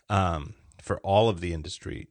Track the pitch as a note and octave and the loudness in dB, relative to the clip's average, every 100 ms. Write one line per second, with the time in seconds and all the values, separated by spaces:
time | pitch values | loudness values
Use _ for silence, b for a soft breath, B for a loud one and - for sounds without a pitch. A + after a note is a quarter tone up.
0 | - G2+ F#2 E2 C#2 - _ _ - G2+ | 0 2 2 0 -6 -14 _ _ -8 -6
1 | F#2+ G2+ A2+ F2 F2 E2 D2+ - - - | 2 4 4 2 -4 -4 -8 -10 -10 -10
2 | - | -10